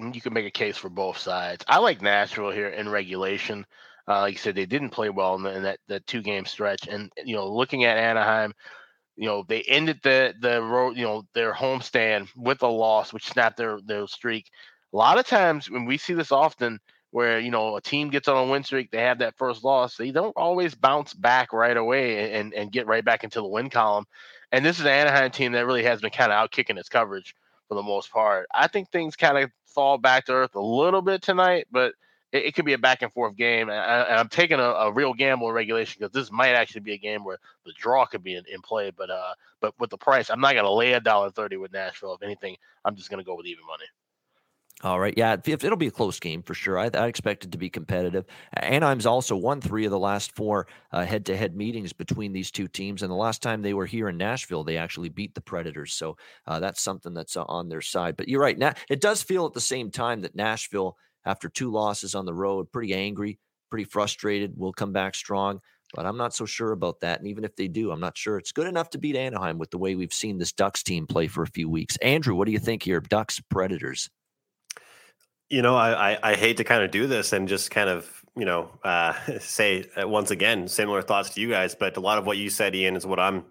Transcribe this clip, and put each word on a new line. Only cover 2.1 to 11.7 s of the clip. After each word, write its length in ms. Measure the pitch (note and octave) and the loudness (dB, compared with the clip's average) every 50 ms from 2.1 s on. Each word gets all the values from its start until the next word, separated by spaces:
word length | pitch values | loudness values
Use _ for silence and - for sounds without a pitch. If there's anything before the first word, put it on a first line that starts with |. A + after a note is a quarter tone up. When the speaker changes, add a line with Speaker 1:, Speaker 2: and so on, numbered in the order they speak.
| G2+ G2+ G#2 G2+ - A2 G#2 G2+ | 4 4 2 2 -2 -4 -4 -4
Speaker 1:
here 180 | F#2 G#2 G2+ G2+ | -2 -2 -4 -4
in 200 | E2 G#2 G#2 G#2 | -4 -6 -4 -2
regulation. 760 | G#2 G#2 G2 F2+ F#2 F#2 F#2+ F#2+ G2+ G2 - - G#2+ G2+ G2+ - _ - - - - _ _ - | -2 -2 -2 -2 -4 -4 -2 -2 -2 -2 -4 -6 -8 -8 -10 -14 _ -20 -20 -20 -20 _ _ 0
Uh, 120 | G2+ G2+ G2+ | 2 2 2
like 120 | G2+ G2 | 0 -2
you 40 | - | -2
said, 160 | - A2 F#2+ | -4 -4 -2
they 120 | G2 G2 | -2 -2
didn't 240 | F2+ A#2+ D3 C#3+ B2 | -2 -2 -2 -4 -4
play 180 | - - A2 G#2+ | -4 -4 -4 -2
well 260 | G2 G2 F#2+ F#2 F#2 | -2 0 0 0 0
in, 80 | F#2+ F#2+ | 0 -2
the, 120 | G2 F#2+ | -6 -6
in 60 | F#2+ F#2+ | -4 -4
that, 160 | G2 G2 - _ - | -4 -4 -6 _ -10
that 180 | G#2 G2 - | -10 -8 -8
two-game 380 | - - A#2+ G2+ G2+ - G2 F#2+ | -8 -8 -6 -4 -4 -4 -4 -6
stretch. 420 | - - - G#3 - G2 F#2+ - - | -8 -6 -4 -2 -2 -2 -4 -6 -8
And, 220 | G#2+ G2+ G#2 F#2+ - - - | -10 -10 -10 -10 -14 -12 -8
you 100 | C3 A2+ | -6 -4
know, 140 | G#2 G2 F#2+ | -4 -4 -4
looking 360 | G#2 A#2 B2+ - - C3 B2 | -4 -4 -4 -4 0 2 2
at 120 | A#2 A2+ | 2 4
Anaheim, 560 | A2 A2+ A2+ A2+ A2+ G#2 G#2+ A2 A2 G#2+ G#2 G#2 - - - - - - _ _ _ _ _ _ | 4 2 2 2 2 2 2 2 2 0 -2 -6 -10 -18 -20 -20 -20 -20 _ _ _ _ _ _
you 100 | - G#2 | -6 -4
know, 180 | A2 G#2 G2+ G2 F2 | -2 -2 -4 -2 -2
they 140 | A2 A2+ - | -4 -2 0
ended 380 | - C3 D3 D#3 D#3+ D#3 - - | 2 2 2 2 2 -2 0 2
the, 320 | C#3 C3 C3 C3 A#2+ - A2 | 4 6 6 4 2 0 0
the 220 | A#2+ B2 A#2+ A#2 A2+ | 0 2 2 2 0
road, 340 | A2+ A#2+ B2+ B2+ B2+ A#2 | 0 2 2 2 0 0
you 80 | B2 A#2+ | -2 -2
know, 180 | A2+ G#2+ G#2+ G2+ - - | -2 -2 -4 -6 -4 -2
their 200 | A#2 A#2 A2+ G#2 | -2 0 0 0
homestand 760 | - C3+ C3 | 0 -2 -2